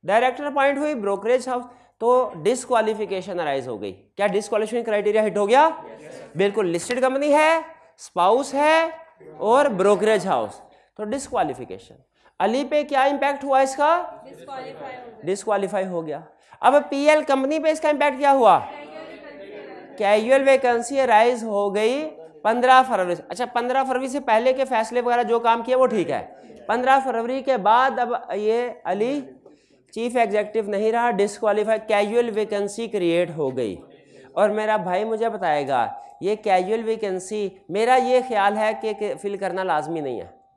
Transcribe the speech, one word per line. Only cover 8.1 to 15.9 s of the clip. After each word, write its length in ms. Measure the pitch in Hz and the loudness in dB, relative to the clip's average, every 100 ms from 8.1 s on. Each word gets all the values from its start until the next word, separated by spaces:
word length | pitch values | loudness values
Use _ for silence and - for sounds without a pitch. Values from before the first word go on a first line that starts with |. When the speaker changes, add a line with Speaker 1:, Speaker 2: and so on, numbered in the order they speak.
| - 180 233 277 | 0 4 4 0
Speaker 1:
है 380 | 269 294 320 330 320 - _ - - | 0 4 4 2 -6 -20 _ -20 -6
और 280 | 196 247 285 | 2 4 4
ब्रोकरेज 580 | 196 190 202 214 214 185 | 2 2 4 4 2 2
हाउस, 360 | 139 107 - - _ _ - | -2 -2 -8 -20 _ _ -12
तो 80 | |
डिसक्वालिफिकेशन। 1000 | 214 269 - 233 165 127 123 92 - - _ _ _ _ | -8 -8 -6 -4 -4 -4 -12 -14 -18 -20 _ _ _ _
अली 240 | 190 240 | -2 0
पे 200 | 247 302 | 0 -2
क्या 200 | 294 277 | 0 2
इम्पैक्ट 400 | 269 285 277 277 | 2 2 -2 -2
हुआ 160 | 277 262 | 0 2
इसका? 640 | 269 269 294 349 - - | 2 2 2 2 -2 -14
Speaker 3:
डिसक्वालीफाई 480 | - - - 269 262 | -20 -20 -16 -14 -14
हो 380 | 269 269 254 - | -14 -14 -14 -18
गया। 100 | - | -12
Speaker 1:
डिसक्वालीफाई 600 | 151 196 - 202 196 196 | -6 -6 -2 -2 -2 -4
हो 180 | 190 | -4